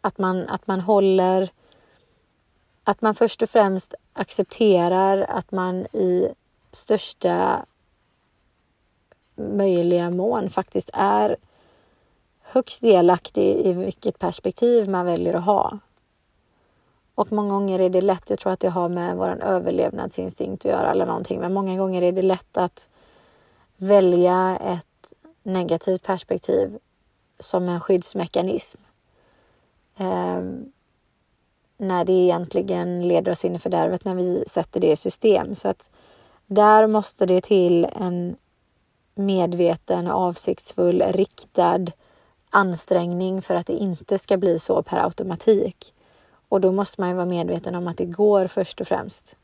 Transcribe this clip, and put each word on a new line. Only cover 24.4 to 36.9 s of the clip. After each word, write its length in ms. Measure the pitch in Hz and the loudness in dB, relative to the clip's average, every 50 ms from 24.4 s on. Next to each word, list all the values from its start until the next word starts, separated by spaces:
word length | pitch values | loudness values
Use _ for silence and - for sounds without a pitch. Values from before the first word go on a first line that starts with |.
| 185 185 185 | 2 0 -2
ett 560 | - - - 180 170 - _ _ _ - - _ _ _ 311 _ _ _ | -2 -4 -6 -6 -6 -8 _ _ _ -20 -20 _ _ _ -20 _ _ _
negativt 600 | 208 185 185 180 143 165 160 - 202 185 185 _ | -4 -4 -4 0 -2 -2 -2 0 -2 -4 -2 _
perspektiv 760 | - 190 180 - _ 190 175 - - - 185 196 185 208 - _ _ _ _ _ _ _ _ _ _ _ _ | -4 -6 -6 -4 _ -6 -6 -2 -2 0 0 0 -2 -6 -16 _ _ _ _ _ _ _ _ _ _ _ _
som 300 | - - - 185 180 180 | -10 -4 -2 -2 -2 -2
en 120 | 175 170 | -4 -4
skyddsmekanism. 1000 | - - 196 180 180 - - 196 175 170 - - 180 190 - - - - - _ _ _ _ _ _ _ _ _ _ _ _ _ _ _ _ _ _ _ _ _ _ _ _ | 0 0 0 0 0 -4 -6 -6 -8 -4 -4 -4 -2 -2 -4 -6 -6 -12 -16 _ _ _ _ _ _ _ _ _ _ _ _ _ _ _ _ _ _ _ _ _ _ _ _
Ehm, 760 | - 196 185 190 180 180 180 180 180 185 185 - - - 269 _ _ _ _ _ _ _ _ _ _ _ _ _ _ _ _ _ _ _ _ _ | -6 -4 -2 -2 -2 -2 -4 -4 -4 -6 -8 -10 -12 -14 -18 _ _ _ _ _ _ _ _ _ _ _ _ _ _ _ _ _ _ _ _ _
när 280 | _ 202 190 185 180 170 | _ -4 -2 -2 0 2
det 80 | 180 185 | 2 4
egentligen 920 | 185 180 180 175 175 180 - - 180 190 196 180 175 175 180 175 180 175 | 4 4 4 2 0 -4 -4 -4 -4 -2 -2 -4 -4 -4 -4 -4 -2 0
leder 240 | 175 175 170 185 185 | 2 2 2 2 0
oss 140 | 175 - - | -4 -2 -4
in 100 | 180 175 | -4 -4
i 40 | 165 | -4
fördärvet 460 | - 180 185 170 165 170 185 180 - | -4 -2 0 0 0 0 -2 -4 -4
när 100 | 190 185 | -6 -4
vi 280 | 180 180 180 175 185 185 | -2 -2 -2 -2 -2 -4
sätter 320 | - - 165 165 - - 185 | -4 -4 -4 -4 -4 -4 0
det 120 | 185 - | 2 2
i 40 | 151 | 2
system. 600 | - - 190 - - - 220 196 - - - 202 | 2 -2 -8 -8 0 2 4 4 4 2 -4 -10
Så 120 | - - | -6 -4
att 220 | 196 190 _ - _ _ _ _ _ _ _ _ _ _ _ _ | -6 -6 _ -10 _ _ _ _ _ _ _ _ _ _ _ _
där 420 | _ 196 208 208 214 214 214 220 | _ 4 6 8 8 8 8 6
måste 380 | 220 | 6